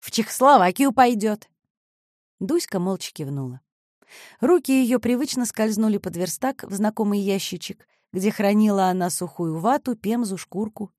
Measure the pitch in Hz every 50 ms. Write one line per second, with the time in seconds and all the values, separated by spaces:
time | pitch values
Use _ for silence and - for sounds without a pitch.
0 | - - - - 220 - - - 254 269 285 240 185 180 180 - 269 277 269 -
1 | 254 240 247 208 196 220 214 208 - _ _ _ _ _ _ _ _ _ _ _
2 | _ _ _ _ _ _ _ _ 190 185 302 349 - - - 190 175 185 196 180
3 | - - - - 156 135 143 143 135 127 123 127 _ _ _ _ _ _ _ _
4 | _ _ - - - - - _ - 254 359 359 262 - 269 262 262 226 254 247
5 | 226 240 247 240 302 277 - 254 247 220 - - 220 220 220 202 226 220 214 208
6 | - 185 170 170 180 185 - - - 262 269 _ - - 196 196 208 214 214 -
7 | 226 208 202 202 202 196 196 196 - - - 175 - - - _ _ _ _ _
8 | _ _ - 180 185 214 214 - 214 196 202 208 214 214 202 196 190 185 180 185
9 | 180 175 170 - 180 170 - - 175 165 156 160 165 220 262 294 _ - 240 -
10 | - 196 220 240 240 202 190 175 - _ - 175 214 214 - - 208 185 _